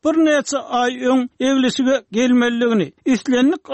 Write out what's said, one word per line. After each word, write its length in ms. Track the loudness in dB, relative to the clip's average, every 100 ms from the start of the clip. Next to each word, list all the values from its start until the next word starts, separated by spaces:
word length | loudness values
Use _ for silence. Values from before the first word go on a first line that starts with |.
| -2
bir 100 | 2 2
neçe 320 | 2 -2 -6
ay 340 | -4 -2 -2 -2 0
öň 220 | 0 -2 -4
eglisige 640 | -2 2 0 0 0 0 -2
gelmeliligini, 840 | -2 2 2 2 0 0 0 -2 -6 -2
islenlik 580 | -2 0 0 2 0 -4